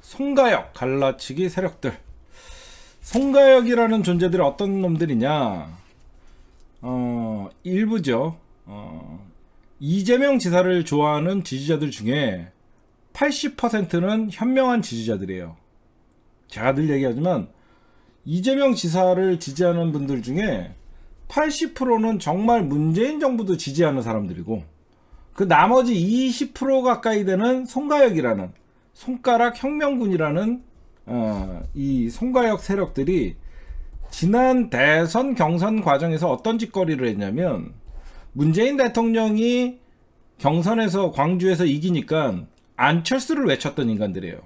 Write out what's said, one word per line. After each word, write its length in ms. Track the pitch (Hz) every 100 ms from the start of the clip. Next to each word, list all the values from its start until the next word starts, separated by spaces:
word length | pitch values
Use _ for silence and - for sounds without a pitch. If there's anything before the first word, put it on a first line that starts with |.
송가역 720 | - - 277 277 254 156 -
갈라치기 720 | - 127 135 135 131 - 135 185
세력들. 480 | 175 185 - 135 - - - - - - - - - - -
송가역이라는 1000 | - 233 277 277 269 262 233 240 226 220
존재들이 400 | 180 175 180 180
어떤 400 | 143 - 196 196
놈들이냐? 920 | 185 160 165 120 127 151 120 92 76 87 - _ - - - - - - - -
어, 680 | 120 127 123 120 113 107 98 -
일부죠. 760 | 175 185 214 220 139 117 156 160 _ - -
어, 600 | 101 101 80 73 80 98 - - - - -
이재명 580 | 139 190 196 247 277 269
지사를 460 | 185 175 185 180
좋아하는 580 | 160 147 147 151 165 196
지지자들 480 | - 131 143 156 147
중에 640 | 104 104 147 131 92 85 _ _ _ _ _ _
팔십 420 | - 285 285 294 -
퍼센트는 720 | 240 214 185 175 185 220 214
현명한 520 | - 226 262 262 240
지지자들이에요. 760 | - 117 113 104 95 92 85 80 _ _ _ _ _ _ _ _ _
제가 260 | - 117
늘 160 | 135 156
얘기하지만 580 | 139 135 120 170 175 90 - _ _ _ _ _ _ -
이재명 480 | 170 202 269 277
지사를 680 | 240 175 170 185 185 190 175
지지하는 500 | 143 139 180 170 165
분들 320 | 147 139 135
중에 520 | 113 147 208 110 87 - - - - - -
팔십 440 | - 311 294 330
프로는 460 | - 254 226 220 208
정말 440 | 151 175 220 233
문재인 580 | 160 143 156 165 247 302
정부도 360 | 285 240 196 175
지지하는 460 | - 139 165 139
사람들이고, 680 | 113 110 98 85 85 110 78 _ _ _ _ - -
그 160 | - 196
나머지 460 | 156 185 254 247 208
이십 540 | 180 240 262 240 285
프로 300 | - 269 269
가까이 420 | 247 233 233 214
되는 400 | 190 185 226 254
송가역이라는, 880 | 254 262 294 294 262 165 123 104 92 - _ _ _
손가락 680 | - - 254 - 233 240 233
혁명군이라는, 1000 | 269 302 285 262 214 175 156 156 214 247 - - - - -
어, 560 | 120 110 101 95 90 -
이 380 | 143 139 135 117
송가역 500 | - 247 254 233 208
세력들이 760 | - 196 185 - 139 180 101 - - - - - - - -
지난 580 | - 170 226 254 254 233
대선 640 | 120 143 156 165 220 269
경선 460 | 247 262 170 196 220
과정에서 500 | 175 139 165 156 170
어떤 280 | 127 220 226
짓거리를 500 | 220 196 175 147 123
했냐면, 640 | 101 98 120 180 107 - - - - - - -
문재인 440 | 131 151 160 240 277
대통령이 1000 | 247 233 233 226 220 214 233 247 247 247 _ _ _ _ _ _
경선에서, 760 | 143 160 175 226 220 185 185
광주에서 520 | - 147 180 185 170
이기니까 800 | 175 147 175 165 - 156 139 90 110 _ _ -
안철수를 720 | 131 165 165 262 254 294 240
외쳤던 420 | 131 151 147 120
인간들이에요. 480 | 107 104 92 90 82